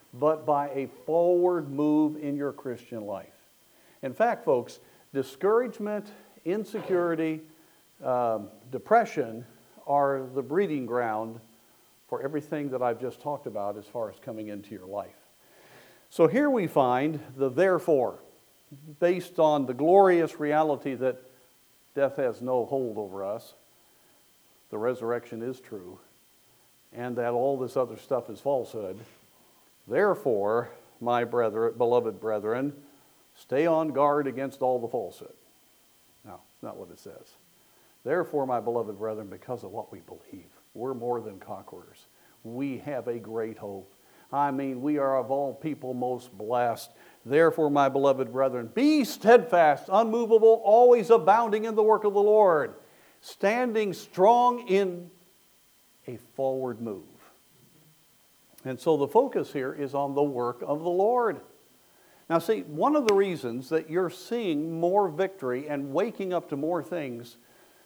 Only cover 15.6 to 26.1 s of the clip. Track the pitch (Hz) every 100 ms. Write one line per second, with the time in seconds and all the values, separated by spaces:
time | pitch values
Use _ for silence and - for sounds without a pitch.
15.6 | - - - _ _ - 160 220 294 247
16.6 | 165 151 127 127 147 151 - 131 135 123
17.6 | 190 170 - 143 110 - - _ _ _
18.6 | _ 139 156 147 175 185 - - 156 147
19.6 | 127 123 160 196 190 170 151 - 147 151
20.6 | 156 135 143 123 131 - - _ _ _
21.6 | _ _ _ 139 139 139 127 98 127 127
22.6 | 110 139 123 107 101 98 98 113 - -
23.6 | _ _ _ _ _ _ _ _ _ _
24.6 | _ 107 117 123 117 120 - 113 120 127
25.6 | - 107 90 95 _